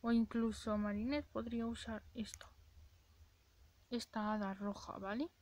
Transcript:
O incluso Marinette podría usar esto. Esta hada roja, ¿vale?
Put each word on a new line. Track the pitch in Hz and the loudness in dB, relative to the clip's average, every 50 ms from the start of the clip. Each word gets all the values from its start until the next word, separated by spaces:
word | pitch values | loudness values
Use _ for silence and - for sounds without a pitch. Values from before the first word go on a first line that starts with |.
O | - 233 233 | 4 6 6
incluso | 233 226 214 - 233 226 226 214 - - 226 214 208 | 6 6 6 4 2 2 2 2 0 -2 0 2 2
Marinette | 208 208 208 208 220 247 285 294 285 - | 2 2 2 0 0 2 0 0 -2 -2
podría | - 226 226 233 233 233 233 233 | -4 -4 -2 -2 -2 0 0 0
usar | 233 226 - - 226 214 - - - | -2 -4 -4 -6 -6 -6 -6 -10 -6
esto. | 247 214 - - - - - - - - - - - - - - - - - - - - - - - _ _ _ - - - _ - - _ | -6 -6 -6 -6 -14 -14 -20 -20 -20 -20 -20 -20 -20 -20 -20 -20 -20 -20 -20 -20 -20 -20 -20 -20 -20 _ _ _ -20 -20 -20 _ -20 -12 _
Esta | 247 240 - - - 220 214 208 214 | -4 -4 -4 -2 -4 -2 0 2 2
hada | 214 208 196 196 | 2 0 -2 -2
roja, | 190 202 202 202 - - - - - | -2 -2 -4 -4 -4 -6 -8 -8 -6
¿vale? | 196 190 202 233 294 339 _ _ | -4 -2 0 0 -2 -2 _ _